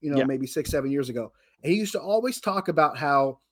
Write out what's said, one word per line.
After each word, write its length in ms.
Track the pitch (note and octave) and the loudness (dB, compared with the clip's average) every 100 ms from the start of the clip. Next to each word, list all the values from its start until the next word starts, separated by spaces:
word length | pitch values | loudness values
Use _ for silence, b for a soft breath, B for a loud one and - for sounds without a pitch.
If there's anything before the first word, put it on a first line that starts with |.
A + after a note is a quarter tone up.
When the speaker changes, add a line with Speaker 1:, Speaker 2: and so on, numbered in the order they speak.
Speaker 1:
you 100 | D#3 | -2
know, 60 | C#3 | 0
Speaker 2:
Yeah. 80 | C3+ | 0
Speaker 1:
maybe 200 | C3 C3 | 0 -4
six, 240 | - C#3+ | -4 -2
seven 220 | D3 C3+ | -2 -2
years 160 | C#3 B2+ | -2 -2
ago, 240 | A#2+ A2 _ _ _ | -6 -8 _ _ _
and 80 | D3 | -2
he 80 | G3 | 0
used 140 | G#3 | 0
to 80 | - | -4
always 400 | F#3+ A3 B3 B3 | 0 0 0 -2
talk 260 | - F#3+ F#3 | -2 -2 0
about 300 | D#3+ D3+ C3+ | 2 2 2
how 420 | D3 C#3 C3+ C3 _ | 2 4 2 -2 _